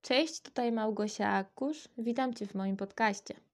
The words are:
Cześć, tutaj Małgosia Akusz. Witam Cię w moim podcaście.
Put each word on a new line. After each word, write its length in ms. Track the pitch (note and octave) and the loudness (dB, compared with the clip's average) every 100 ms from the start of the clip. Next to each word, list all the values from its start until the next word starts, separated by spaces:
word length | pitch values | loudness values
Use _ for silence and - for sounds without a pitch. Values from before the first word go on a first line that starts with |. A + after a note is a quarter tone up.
| - | 4
Cześć, 340 | B3+ D#4+ - | 2 2 -2
tutaj 300 | - - A#3+ | -8 -2 0
Małgosia 580 | A3+ A3 G3+ G#3+ - G#3 | 2 0 0 -2 0 2
Akusz. 600 | G3 F#3+ - C4+ D4+ - - | 2 0 -4 -4 -4 -10 -4
Witam 360 | A3+ A#3 B3+ | 0 2 0
Cię 140 | A#3 G3+ | -2 -6
w 80 | |
moim 220 | F#3+ F#3+ G3 | -2 -2 -2
podcaście. 560 | G3 - A3 G3 - - _ | -4 0 0 0 -8 -16 _